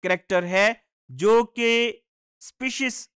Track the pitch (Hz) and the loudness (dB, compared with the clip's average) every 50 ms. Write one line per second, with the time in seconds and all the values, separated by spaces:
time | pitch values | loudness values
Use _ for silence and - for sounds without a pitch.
0 | - 185 185 180 _ _ 196 180 175 175 180 190 202 214 233 _ _ _ _ _ | -2 -2 -4 -4 _ _ -2 -2 0 0 0 2 2 2 0 _ _ _ _ _
1 | _ _ 127 127 165 208 220 233 240 226 _ - 233 233 233 233 233 233 - - | _ _ -12 -2 2 4 4 4 4 2 _ -2 0 0 2 2 0 -2 -4 -8
2 | _ _ _ _ _ _ _ _ - - _ _ 254 262 233 - 269 254 226 - | _ _ _ _ _ _ _ _ -20 -20 _ _ -8 -8 -6 -4 -6 -6 -6 -8
3 | - _ _ | -14 _ _